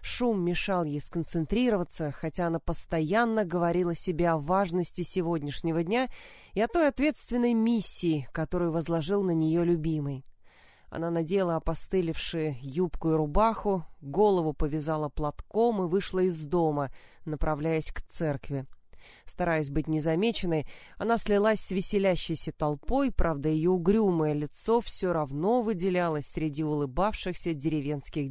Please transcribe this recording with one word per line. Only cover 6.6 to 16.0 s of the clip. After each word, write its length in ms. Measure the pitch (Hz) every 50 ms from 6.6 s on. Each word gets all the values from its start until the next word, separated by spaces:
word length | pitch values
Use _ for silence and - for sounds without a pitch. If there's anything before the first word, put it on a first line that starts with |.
о 80 | 226 -
той 200 | - 349 320 277
ответственной 680 | - - 277 302 262 - - - 233 247 240 240 233
миссии, 720 | 226 220 226 233 220 185 - - - 180 165 156 147 135 -
которую 400 | - 165 160 - - 175 175 170
возложил 520 | 156 165 147 170 170 165 147 165 202 202
на 80 | 196 185
неё 340 | 170 160 160 160 160 170 170
любимый. 600 | 175 175 160 151 165 156 151 143 143 139 131 - - - _ - - - - - - - _ - -
Она 200 | - - 165 170
надела 460 | 170 165 165 151 190 196 185 175 165
опостылевшие 1000 | 160 - - 165 - - - - 190 175 160 160 - - - - 165 156 156 139 120
юбку 520 | 135 135 127 170 185 165 - - - 160
и 20 | 160
рубаху, 720 | 156 156 147 147 202 220 226 220 - - 208 196 180 160 - - -
голову 500 | 160 143 139 180 214 208 196 180 160 156
повязала 560 | 143 - 160 147 147 156 143 156 156 151 151 143
платком 760 | - - 151 147 - - - - - 208 233 240 226 196
и 60 | 185 165
вышла 300 | 170 202